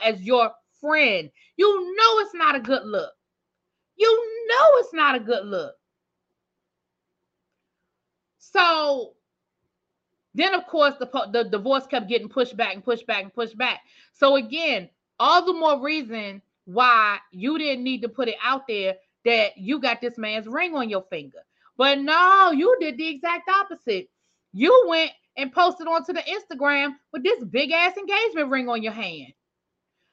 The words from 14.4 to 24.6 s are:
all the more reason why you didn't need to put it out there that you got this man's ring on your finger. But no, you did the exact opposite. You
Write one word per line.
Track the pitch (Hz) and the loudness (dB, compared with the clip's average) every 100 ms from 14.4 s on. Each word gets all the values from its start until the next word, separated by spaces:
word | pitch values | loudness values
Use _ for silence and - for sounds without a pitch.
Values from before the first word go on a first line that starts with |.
| 226 294 330 233 180 _ _ - | 0 -6 -4 -4 -6 _ _ -2
all | 240 339 349 | 4 4 2
the | |
more | 339 320 285 | 0 0 0
reason | 277 311 233 226 202 196 - _ - | -2 -6 -6 -10 -12 -14 -20 _ -8
why | 185 254 233 208 202 - | 0 4 4 2 -2 -8
you | 180 226 320 | -8 -4 -4
didn't | 302 254 | -4 -4
need | 247 254 | -4 -6
to | 226 | -6
put | 226 233 | -6 -6
it | 208 | -4
out | 220 262 262 | -2 -4 -4
there | 208 190 190 _ _ 233 | -4 -4 -6 _ _ 0
that | 233 208 - | 2 0 -4
you | 190 294 | -6 -4
got | 247 233 | -2 -4
this | 247 233 | -6 -8
man's | 214 220 220 | -8 -8 -6
ring | 269 359 302 | -6 -4 -4
on | 233 | -4
your | 196 | -6
finger. | 190 170 143 - - _ _ - | -6 -12 -14 -20 -20 _ _ -2
But | 269 277 | 0 0
no, | 277 320 359 392 370 | 0 2 6 6 6
you | 294 370 508 | 4 2 2
did | 311 247 | 0 -6
the | 320 | -8
exact | 285 339 349 349 | -6 -6 -6 0
opposite. | 392 392 330 - 196 180 _ _ _ _ | 0 0 -6 -6 -6 -6 _ _ _ _
You | 190 | 0